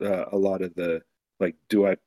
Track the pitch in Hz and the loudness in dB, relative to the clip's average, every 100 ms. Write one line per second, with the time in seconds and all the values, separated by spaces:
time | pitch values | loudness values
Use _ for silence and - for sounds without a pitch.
0 | 101 95 - 101 98 95 92 87 87 82 | -4 -2 -2 0 0 0 -4 -4 -4 -4
1 | - _ _ - 90 - - 104 98 92 | -6 _ _ -4 -4 -4 0 2 4 0